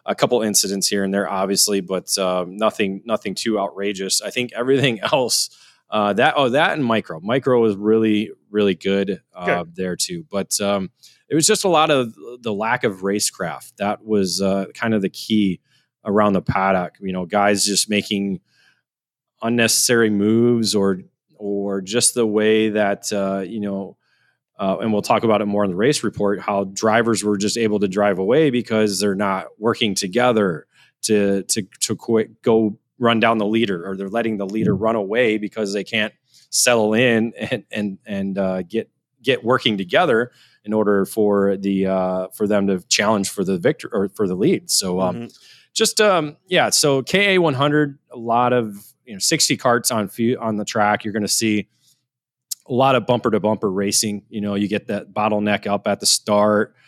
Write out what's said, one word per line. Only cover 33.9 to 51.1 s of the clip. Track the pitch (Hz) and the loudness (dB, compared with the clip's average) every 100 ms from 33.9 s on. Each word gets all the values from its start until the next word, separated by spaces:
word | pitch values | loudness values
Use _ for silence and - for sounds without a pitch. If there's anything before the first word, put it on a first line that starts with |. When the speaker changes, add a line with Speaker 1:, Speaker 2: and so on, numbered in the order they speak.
| 98 | -8
Speaker 1:
they're | 98 | -6
letting | 113 113 104 | -4 -4 -4
the | 95 | -4
leader | 107 107 95 | -2 0 0
run | 110 113 | 0 0
away | 98 113 120 107 | -2 0 2 0
because | 104 110 101 | -4 -6 -4
they | 101 | -4
can't | 95 113 107 _ _ _ - | -4 -2 -4 _ _ _ -6
settle | - 127 120 107 | 0 4 4 4
in | 110 127 113 113 101 | 4 4 4 0 -4
and, | 107 113 - | -6 -8 -8
and, | 110 104 95 - | -8 -6 -8 -8
and, | 98 98 98 | -6 -4 -2
uh, | 95 92 | -2 -4
get, | 87 113 - _ _ _ | -6 -6 -8 _ _ _
get | 131 127 | -2 0
working | 113 127 127 101 | 2 0 0 -2
together | 90 143 175 113 127 _ _ _ | 0 2 2 2 0 _ _ _
in | 104 | -4
order | 107 104 101 95 | 0 2 2 0
for | 110 104 101 98 98 | 0 2 2 2 0
the, | 98 98 95 | -2 0 0
uh, | 95 92 92 92 | 0 -2 -4 -6
for | - 104 | -4 0
them | 104 98 | 0 0
to | 92 - | -2 -2
challenge | - 104 107 95 | -2 0 0 -2
for | - | -4
the | 92 92 | -2 0
victor-, | 117 165 - | 0 -2 -4
or | 107 98 | -4 -2
for | - 98 | -2 -2
the | 90 | 0
lead. | 139 135 - | 0 0 -2
So, | - 95 92 | -4 -2 -2
um, | 92 120 | -2 -4
Speaker 2:
Mm-hmm. | 117 - - - _ | -10 -18 -20 -20 _
Speaker 1:
just, | - 214 - | -2 0 2
um, | 214 175 151 147 - | 2 2 -2 -8 -2
yeah. | 180 113 | 0 2
So | - 147 135 | 2 2 2
K | 123 190 202 185 | 0 2 4 4
A | |
one | 165 127 | 2 2
hundred, | 147 151 147 139 _ | 2 2 0 -4 _
a | 127 | -10
lot | 117 117 123 | 0 2 4
of, | 123 110 101 - _ | 2 -2 -8 -20 _
you | - | -18
know, | 98 | -6
sixty | - 160 - - | -2 0 0 0
karts | 123 120 - | 2 2 0
on | 117 98 | -2 -2
few, | - 117 123 | -2 0 0
on | 113 104 | -2 -4
the | |
track. | 104 110 104 104 | -4 0 2 2
You're | 107 | -2